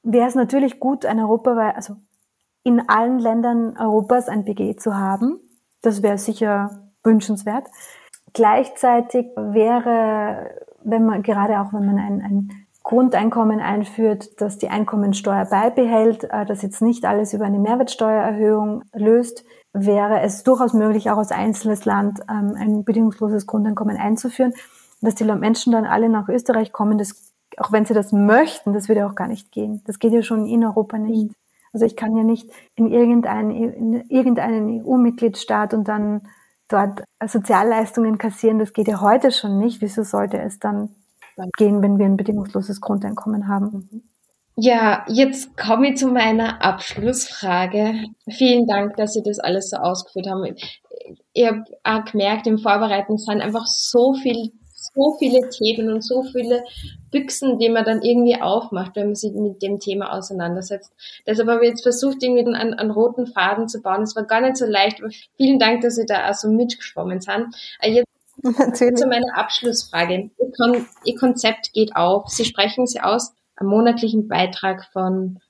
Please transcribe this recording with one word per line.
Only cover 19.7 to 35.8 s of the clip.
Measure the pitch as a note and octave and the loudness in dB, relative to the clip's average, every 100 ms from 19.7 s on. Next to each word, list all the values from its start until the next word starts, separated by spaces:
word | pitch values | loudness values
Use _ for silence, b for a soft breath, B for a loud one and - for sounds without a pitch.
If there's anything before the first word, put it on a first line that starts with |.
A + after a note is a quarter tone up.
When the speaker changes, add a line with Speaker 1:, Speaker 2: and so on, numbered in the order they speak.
Speaker 1:
wäre | G3+ G3 G3+ G#3 G#3+ | -2 2 2 2 2
es | G#3 G3+ | 0 0
durchaus | - B3 A#3+ | 2 4 4
möglich, | A#3 G#3+ G#3+ G#3+ | 2 2 0 0
auch | G#3+ | -2
als | G3+ | -2
einzelnes | F3 G#3 G3+ A3 G3+ | -2 -2 -2 -2 -2
Land, | A3 G3+ G3+ G3+ - | 0 0 0 -4 -8
ähm, | G#3+ G3+ G#3 | -4 -4 -2
ein | G#3+ G#3+ | -2 0
bedingungsloses | G3+ A3 A3 G3+ G#3+ G#3+ | 0 2 2 0 -2 -2
Grundeinkommen | G3+ A3 G#3 G#3 G#3+ G#3 | -2 -2 0 -2 -4 -2
einzuführen. | G#3 A3+ B3 - B3+ B3 B B B - | -2 -2 -4 0 0 0 B B B -4
Dass | A3 | -2
die | G#3 | 0
Le-, | A3 | 0
Menschen | G#3 G#3+ A#3 - | 0 0 0 2
dann | A3+ | 2
alle | G#3+ - A3+ | 2 2 2
nach | A3 G3 | 0 0
Österreich | B3 A#3+ A3+ G#3+ | -2 0 0 -2
kommen, | - G#3 G#3+ | -2 0 0
das, | G3+ - - _ _ - | -2 -8 -20 _ _ -8
auch | - | -2
wenn | G#3+ | 0
sie | A3 | 2
das | G#3+ G3+ | 0 2
möchten, | G#3 G3+ A#3 D#4+ - G#3 | 2 6 6 4 -2 -4
das | G3+ G3 | -4 0
würde | G#3 | 0
auch | G3+ | 0
gar | G3+ - | -4 -6
nicht | G#3+ - | -8 -10
gehen. | A3 G#3+ G#3 | -8 -8 -8
Das | - G3+ | -10 0
geht | A#3 | 2
ja | A#3 | 2
schon | A3 A3 G#3+ | 2 -2 0
in | A#3 | 2
Europa | A3+ G#3+ G#3 A3 | 2 0 -2 -4
nicht. | G#3+ A3 G#3+ | -2 -2 -2
Speaker 2:
Mhm. | - _ b b | -8 _ b b
Speaker 1:
Also | G#3+ | 0
ich | A3+ | 0
kann | A3 A3 | 0 -2
ja | A3+ | 2
nicht | A3 A3+ - B B | 2 0 -4 B B
in | - A3+ | -2 2
irgendein, | A#3+ A#3+ A#3+ A#3 G#3+ G#3+ | 4 6 4 2 -2 -4
in | A3 A#3 - A3+ A#3 A#3+ | -2 -4 -4 -2 -2 0
irgendeinen | C4 B3+ A#3+ A3+ A3 G#3+ | 2 4 2 0 -2 -2
E-U-Mitgliedstaat | A3+ A3+ B3+ A#3 A#3+ A#3 - - G#3 G#3 | -4 0 4 4 2 -2 -2 -4 -2 0
und | A3+ | -2